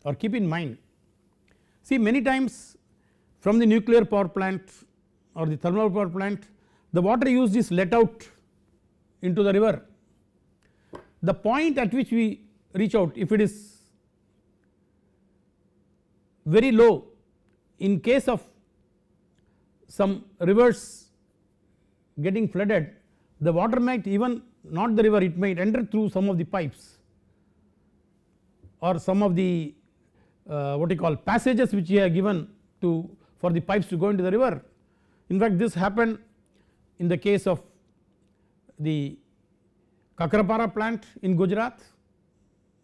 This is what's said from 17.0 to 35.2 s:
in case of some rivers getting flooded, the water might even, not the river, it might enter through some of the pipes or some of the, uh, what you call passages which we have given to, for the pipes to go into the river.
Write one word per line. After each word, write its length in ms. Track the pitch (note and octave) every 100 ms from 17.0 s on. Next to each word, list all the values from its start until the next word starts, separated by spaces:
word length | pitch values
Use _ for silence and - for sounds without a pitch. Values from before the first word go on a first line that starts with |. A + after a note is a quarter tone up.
| - _ _ _ _ _ _ -
in 220 | F#3+ F#3
case 280 | A#3 B3+ -
of 140 | G#3+ - _ _ _ _ _ _ _ _ _ _ _ _ _ _
some 360 | - G3 G3 - -
rivers 680 | F3 G#3 A#3+ - - - _ _ _ _ _ _ _ _ _ _ _ -
getting 260 | E3+ G#3 G#3+
flooded, 440 | F3+ G3+ G3 D3 - _ _ _ -
the 120 | D#3
water 260 | E3 A3 B3+
might 280 | B3 A#3 G3
even, 360 | G3 B3 A#3 - _
not 320 | D#3 D#3+ A#3 G#3+
the 60 |
river, 200 | G#3+ G#3
it 140 | F#3 E3+
might 220 | G3 F3
enter 260 | G3+ A#3
through 240 | G#3+ G#3+ G#3
some 200 | F#3+ G3
of 80 | F3
the 60 |
pipes 540 | D3+ F#3 D3 - - _ _ _ _ _ _ _ _ _ _ _ _ _ _ _ _ _ - _
or 180 | E3+ F3
some 240 | - G3
of 120 | G3+
the, 400 | F3 F#3 E3+ D3+ - _ _ _ _ _ _ -
uh, 280 | D3 C#3+ C#3+
what 140 | E3
you 60 | E3
call 200 | E3+ C#3+
passages 580 | - A3+ B3+ A#3 G#3+
which 160 | G3+ E3
we 60 | G3+
have 180 | F#3
given 340 | E3+ G3+ F3+ - _ _ _
to, 300 | F3+ E3 E3+ - _ _
for 120 | F3+
the 100 | E3+
pipes 260 | F3 G3+ -
to 80 | F3
go 120 | G3+
into 140 | G3
the 80 | F3+
river. 320 | G#3+ B3+ D3+ - _ _ _ _ _